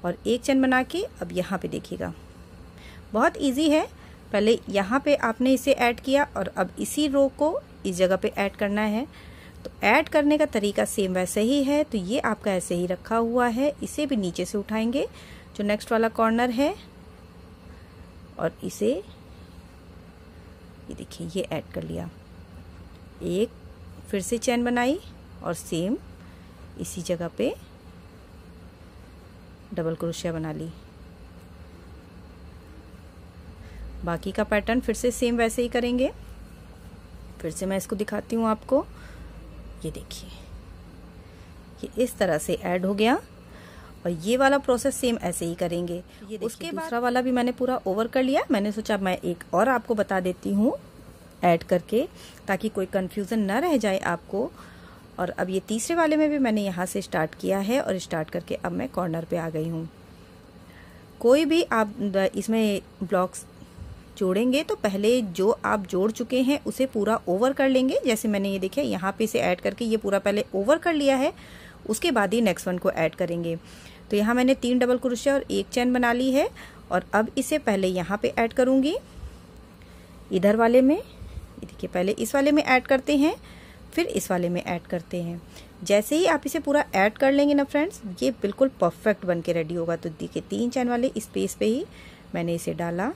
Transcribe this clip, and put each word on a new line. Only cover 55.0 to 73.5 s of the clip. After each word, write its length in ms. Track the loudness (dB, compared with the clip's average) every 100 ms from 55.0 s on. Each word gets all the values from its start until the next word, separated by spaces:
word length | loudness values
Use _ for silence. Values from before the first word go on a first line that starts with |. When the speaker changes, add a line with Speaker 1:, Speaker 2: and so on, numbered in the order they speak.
| -18 -6
Speaker 1:
और 100 | -6
अब 180 | -2 -2
ये 100 | -2
तीसरे 340 | -2 -4 -2 2
वाले 220 | 4 4
में 120 | 4
भी 80 | 2
मैंने 220 | 2 2
यहाँ 220 | -2 -2 -4
से 160 | -4
start 340 | -4 -2 -2 -2
किया 220 | -2 0
है 180 | 0 0
और 160 | 0 -4
start 300 | -4 -6 -4
करके 260 | -8 -6 -6
अब 140 | -4
मैं 160 | -4 -4
corner 360 | -4 -2 -4 -4
पे 120 | -4
आ 120 | -4
गई 180 | -4 -4
हूँ। 180 | -6 -8 -14 -20 -20 -20 -20 -20 -20 -20 -20 -20 -20 -20 0
कोई 260 | 6 6 6
भी 160 | 2
आप 300 | 2 0 0 -2
द-, 300 | -2 0 0 -2
इसमें 460 | -2 2 2 0 -6 -12
blocks 420 | -2 0 0 -4 -16 -20 -20 -16 -16 -16 -18 -2
जोड़ेंगे 460 | 0 2 2 2
तो 120 | 0 -2
पहले 440 | 0 2 4 4 2
जो 200 | 0 2 2 2
आप 200 | 0 0
जोड़ 220 | 0 0
चुके 300 | 0 -2 0
हैं 180 | 2 0
उसे 220 | -2 -2 -2
पूरा 320 | 0 0 0 0
over 260 | 2 2
कर 160 | 2 4
लेंगे। 300 | 4 4 2 0
जैसे 220 | 0 0
मैंने 240 | 0 0
ये 80 | -2
देखिए, 240 | -2 -2
यहाँ 280 | -2 0 -2
पे 120 | -2
इसे 160 | 0 2
ऐड 200 | 2 0
करके 240 | -2 -4 -2
ये 120 | 0
पूरा 220 | 2 0
पहले 260 | 2 0 0 -2
over 220 | 2 2
कर 160 | 4
लिया 220 | 2 4 4
है, 160 | 2 -2 -18 -20 -20 -16 -6
उसके 260 | -2 2
बाद 220 | 2 2
ही 80 | 4
next 260 | 2 0 -2
one 100 | 0
को 140 | 0
ऐड 240 | 2 0 0
करेंगे। 400 | -2 -2 -4